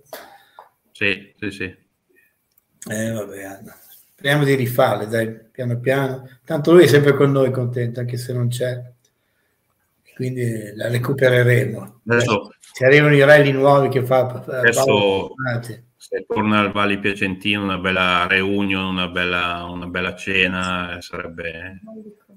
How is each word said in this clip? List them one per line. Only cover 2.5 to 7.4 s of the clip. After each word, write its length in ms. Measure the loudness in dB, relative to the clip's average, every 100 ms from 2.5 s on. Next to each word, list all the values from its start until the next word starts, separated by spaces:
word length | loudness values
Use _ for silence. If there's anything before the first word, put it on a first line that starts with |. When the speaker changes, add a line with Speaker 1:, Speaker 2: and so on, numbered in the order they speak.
| _ _ _ -12
Speaker 2:
Eh, 220 | -8 -8
vabbè, 320 | -8 -10 -14
Anna. 320 | -16 -18 -20 -20 -20 -20 _
Speriamo 300 | _ 0 2
di 100 | 2
rifarle, 540 | 2 0 2 2 0 -2
dai, 260 | -4 -4 -8 -16
piano 280 | -10 -6 -4
piano. 480 | -2 -2 -2 -6 -14 -20
Tanto 280 | -8 -2 6
lui 120 | 8
è 20 | 8
sempre 280 | 6 4
con 160 | 2 2
noi 180 | 2